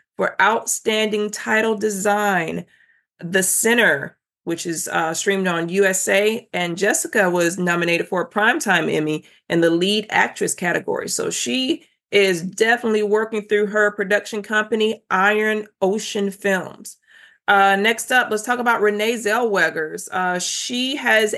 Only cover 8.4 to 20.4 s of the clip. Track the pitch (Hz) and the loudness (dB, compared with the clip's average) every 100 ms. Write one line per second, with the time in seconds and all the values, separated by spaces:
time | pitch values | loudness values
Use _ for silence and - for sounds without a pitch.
8.4 | 220 302 226 175 156 156 151 151 - _ | 2 2 2 0 2 -2 -2 -4 -8 _
9.4 | - 170 165 170 190 214 214 - - - | -2 2 4 4 2 0 0 0 0 -2
10.4 | 185 - 175 165 - - - - - - | -4 -2 -2 -2 -2 -6 -4 -4 -4 -4
11.4 | 240 254 262 294 _ _ - 202 196 175 | -2 -2 -2 -4 _ _ 0 2 4 2
12.4 | 180 - 220 240 233 214 208 208 220 220 | -4 -2 2 2 2 0 2 0 0 -4
13.4 | 208 208 208 214 208 208 190 208 202 214 | -2 0 2 2 2 0 0 0 -2 -8
14.4 | 202 214 214 226 214 220 - 185 196 214 | -2 -2 0 0 0 -2 -2 2 4 2
15.4 | 214 214 214 - 196 208 208 214 202 190 | 0 -2 -6 -2 0 0 -4 -4 -4 -2
16.4 | 202 190 - - - - _ - - _ | -2 -2 -4 -14 -20 -20 _ -20 -20 _
17.4 | - 202 196 196 208 226 - 254 226 214 | 2 4 6 4 2 0 0 0 2 -2
18.4 | 220 247 240 226 208 208 214 240 208 226 | -2 -2 0 2 2 2 0 0 0 0
19.4 | 240 190 165 160 156 165 - 185 180 180 | 2 2 2 0 -6 -8 -6 -4 -2 -2